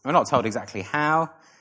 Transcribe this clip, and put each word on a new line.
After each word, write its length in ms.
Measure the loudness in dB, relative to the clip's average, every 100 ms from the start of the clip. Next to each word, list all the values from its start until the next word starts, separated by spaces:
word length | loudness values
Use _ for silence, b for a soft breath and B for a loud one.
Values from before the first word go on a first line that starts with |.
We're 80 | 2
not 160 | 2 4
told 160 | 0
exactly 380 | 0 -4 -6 -10
how. 480 | -4 -2 2 2 0 b b b